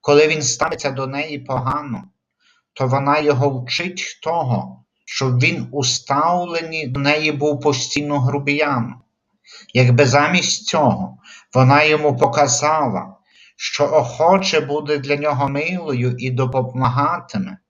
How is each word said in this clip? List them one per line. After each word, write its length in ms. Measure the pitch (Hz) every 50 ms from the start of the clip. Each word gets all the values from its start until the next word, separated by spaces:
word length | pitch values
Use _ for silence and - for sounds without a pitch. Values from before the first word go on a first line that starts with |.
коли 260 | _ 147 147 147 156
він 140 | 151 156 156
ставиться 500 | 143 - - - 151 165 165 - - 143
до 160 | 131 131 135
неї 320 | 131 135 143 151 160 147 135
погано, 640 | 123 - 131 123 120 131 143 147 147 143 113 - - - _ _ _ _ _ _ _ _ _ _ _ _ _
то 140 | - 135
вона 320 | 127 127 139 139 143 147 156
його 300 | 151 147 143 123 143 143
вчить 680 | 131 127 120 123 - - 170 190 180 - - - - _ -
того, 600 | 160 165 170 151 127 113 95 92 95 - - _ _ _ _ _
щоб 340 | - - - 135 131 123 123
він 280 | 139 165 170 147 120 120
у 120 | 127 143 127
ставленні 1040 | - - - - - 139 143 156 170 175 180 175 175 165 165 165 160 160 160 151
до 120 | 127 123 143
неї 320 | 139 143 151 156 156 151
був 280 | 143 139 147 151 147 -
постійно 600 | - 151 135 123 - - - 147 147 147 147 143
грубіяном. 800 | 127 139 143 143 139 143 143 147 151 147 139 120 110 - - - _ _ _ _ _ _ _ _ _ _ - - - - -
Якби 320 | 123 127 123 120 131 143
замість 600 | 127 127 143 147 160 180 180 - - - - -
цього 520 | - - 160 147 120 95 95 95 - - _ _ - - - _ _ -
вона 300 | 127 131 127 139 147 151
йому 340 | 156 151 151 151 147 131
показала, 1000 | 123 147 - - 151 143 135 - - 147 151 156 156 143 120 95 87 - - - _ _ _ _ _ - - _
що 300 | _ - - - - 143
охоче 720 | 139 151 151 123 - - - 160 170 190 190 190 - - 156
буде 380 | 143 139 143 151 147 143 151
для 180 | 143 131 139 147
нього 340 | 139 147 151 143 127 143 143
милою 680 | 139 143 156 170 185 180 165 156 131 123 120 123 120 -
і 120 | 131 131
допомагатиме 1300 | 127 127 131 123 123 131 123 - - 127 127 120 123 139 143 156 175 180 - - - 101 92 95 196 _ _